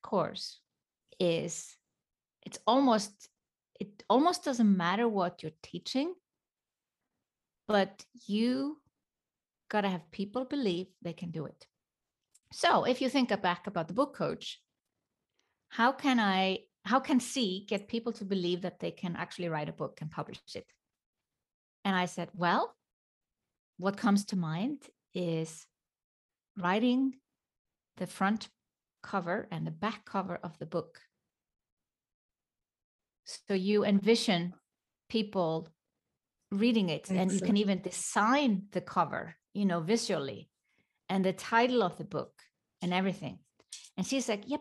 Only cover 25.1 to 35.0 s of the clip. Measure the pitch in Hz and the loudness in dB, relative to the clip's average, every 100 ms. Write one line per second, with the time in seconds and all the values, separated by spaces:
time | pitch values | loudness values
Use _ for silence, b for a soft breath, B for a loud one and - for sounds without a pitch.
25.1 | 180 170 160 160 - - _ _ _ _ | -4 -2 -2 -4 -10 -20 _ _ _ _
26.1 | _ _ _ _ - 175 208 247 254 269 | _ _ _ _ -4 0 4 4 4 2
27.1 | - _ _ _ _ _ _ _ - 180 | -2 _ _ _ _ _ _ _ -10 -8
28.1 | - 196 214 - _ _ _ _ _ - | -2 0 0 -6 _ _ _ _ _ -6
29.1 | 196 170 196 - 160 160 160 208 226 - | -4 -2 -4 -4 -6 -6 -4 -6 -6 -6
30.1 | 196 185 175 170 - 160 170 - - _ | -6 -4 -6 -10 -12 -6 -6 -6 -12 _
31.1 | _ _ _ _ _ _ _ _ _ _ | _ _ _ _ _ _ _ _ _ _
32.1 | _ _ _ _ _ _ _ _ _ _ | _ _ _ _ _ _ _ _ _ _
33.1 | _ - - - 196 190 208 208 196 196 | _ -18 -14 -4 -2 2 2 4 4 4
34.1 | 233 - 175 175 - _ _ _ _ | 4 4 0 0 -8 _ _ _ _